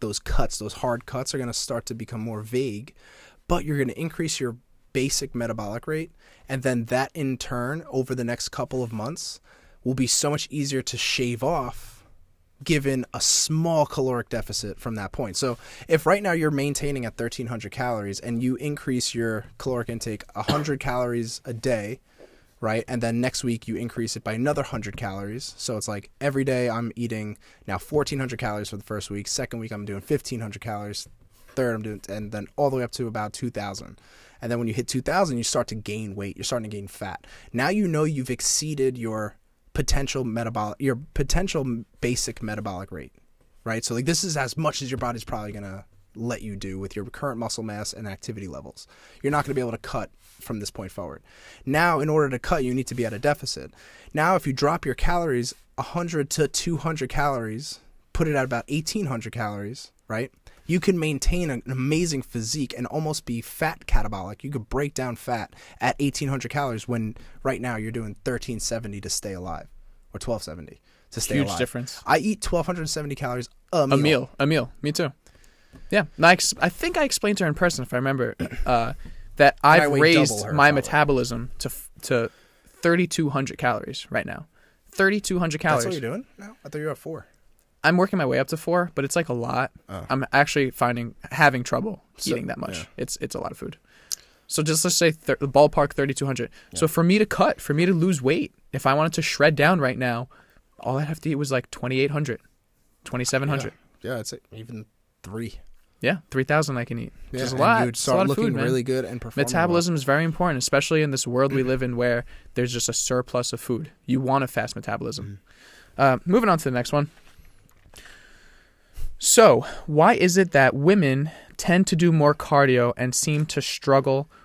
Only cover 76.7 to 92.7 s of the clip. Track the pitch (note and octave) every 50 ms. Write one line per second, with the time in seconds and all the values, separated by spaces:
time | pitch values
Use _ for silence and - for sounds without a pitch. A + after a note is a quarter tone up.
76.7 | - - - E4+ F4 F4 D4 C4+ - - - G#3 G#3 - F#3+ D#3 D3 - F#3 F3
77.7 | - - B2+ - - B2 C3+ C3+ C#3 C3 A#2+ A2+ - - B2 - - - - -
78.7 | B2 A#2 A#2 A2+ - - - - - - - - - - C#3+ C#3 - - - C#3+
79.7 | D#3 F3 D3+ C#3+ C#3+ C#3 D3+ E3+ E3+ D#3 D3 - A2 G#2 G#2 - D#3 D3 C#3+ D3
80.7 | C#3+ C#3 - - - D3+ D3+ D3 C#3 B2 C3+ C3 A#2+ A2+ A#2+ - - - - B2
81.7 | - - - - - - - - C3+ A#2+ A2+ - - _ _ _ _ _ _ -
82.7 | _ - - E3+ E3+ F3 F3+ E3+ - - D#3+ C#3+ C3+ C#3 C3+ - - - - B2
83.7 | A2+ G#2+ - - C3 - - - - A2+ - - - - D3+ - _ _ _ _
84.7 | _ _ _ _ - - F#3+ F#3+ G3+ G#3 - - F#3 F3+ F3 D#3+ D3+ D3+ - D#3+
85.7 | D3+ B2 A#2 - F3+ D3 B2 A2+ D3+ A3 C4+ - _ - - G#3 - _ - -
86.7 | - D3+ D3+ D#3 C#3 - - D#3 D#3+ B2 - - _ _ _ _ _ _ _ _
87.7 | _ _ - D3+ F3 F3+ F#3 G3 - F3+ D3 B2+ B2+ C3+ C3+ - E3 D#3 - E3
88.7 | E3+ F3+ F3 E3+ - D#3 C#3 C3+ - F3 D#3+ - B2 A#2+ A#2 B2 B2+ B2 C3 -
89.7 | - - _ - F#2+ F#2+ C#3 - C3 C3+ C3 - - C#3 C#3+ - - D3+ C3+ B2+
90.7 | - - B2+ B2 A#2+ A#2+ A#2 A2+ - - - - B2+ D3+ D#3 C#3+ B2+ B2 A#2+ -
91.7 | - - F#3+ A3 F#3+ - _ _ _ - - - - A#2+ - - - - - -